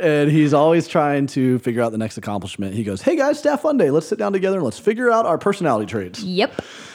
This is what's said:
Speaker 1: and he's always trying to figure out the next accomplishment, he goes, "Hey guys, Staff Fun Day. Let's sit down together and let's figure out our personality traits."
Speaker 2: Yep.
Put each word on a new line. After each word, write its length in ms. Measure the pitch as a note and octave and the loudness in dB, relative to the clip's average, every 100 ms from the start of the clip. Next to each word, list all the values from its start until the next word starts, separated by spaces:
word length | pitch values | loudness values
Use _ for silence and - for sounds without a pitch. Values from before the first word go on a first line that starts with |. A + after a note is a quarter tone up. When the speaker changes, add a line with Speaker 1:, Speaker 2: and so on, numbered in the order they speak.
Speaker 1:
and 300 | F3 D3+ D3 | 2 4 4
he's 240 | D3+ D3 | 4 4
always 340 | C#3+ D#3 E3+ D#3+ | 6 6 4 2
trying 380 | F3 D3 C#3+ C#3 | 2 2 2 -2
to 300 | C#3+ B2+ B2+ | 0 2 2
figure 240 | B2 A#2 | 0 0
out 100 | A#2 | 0
the 60 | A2 | -2
next 180 | A2 - | -6 -6
accomplishment, 560 | G#2 G#2 G2 - G2 | -6 -6 -6 -8 -6
he 80 | G#2 | -4
goes, 200 | G#2 G2 | -4 -4
"Hey 120 | - | 0
guys, 240 | E4 C#4 D4 | 0 0 0
Staff 220 | D4 D4 | -2 -2
Fun 140 | D#4 C#4+ | 0 2
Day. 140 | D#3 | 2
Let's 160 | D3+ D#3+ | 2 -2
sit 100 | - | -4
down 140 | G#3 | -2
together 240 | G3 F#3+ F#3+ | -2 0 0
and 80 | |
let's 140 | C3+ - | -2 -4
figure 320 | - A3+ B3 | -2 0 2
out 160 | A3+ A3+ | 2 2
our 100 | D#3+ | 0
personality 460 | G3+ G3 E3 A2 G2+ | 0 0 0 0 -2
traits." 360 | A2 F2+ F#2 | -6 -8 -8
Speaker 2:
Yep. 400 | G#3+ F3+ A3+ - - - - | -6 -2 -2 -4 -14 -14 -20